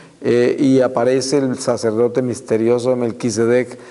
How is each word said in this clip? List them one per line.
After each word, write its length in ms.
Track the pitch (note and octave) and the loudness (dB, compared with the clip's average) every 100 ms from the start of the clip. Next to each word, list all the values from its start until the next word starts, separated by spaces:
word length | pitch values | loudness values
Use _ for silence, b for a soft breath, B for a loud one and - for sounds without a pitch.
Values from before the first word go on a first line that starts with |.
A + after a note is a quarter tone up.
| B - | B -8
eh, 340 | B2 A#2+ B2 - | 0 2 2 2
y 220 | C#3 C3 | 2 4
aparece 560 | B2 A#2+ B2 C3 B2+ D3 | 2 0 0 0 0 0
el 220 | C3 A#2+ | 0 -2
sacerdote 640 | - A2+ A#2 G#2+ A#2+ B2 | -4 -2 0 0 0 0
misterioso 640 | B2+ A2 - A2+ A2+ B2 B2 | -4 -6 -4 0 2 0 0
de 80 | B2 | 0
Melquisedec 840 | A#2+ - B2 G#2+ A2+ B2 A#2+ - B | -2 -4 -4 0 2 2 0 -10 B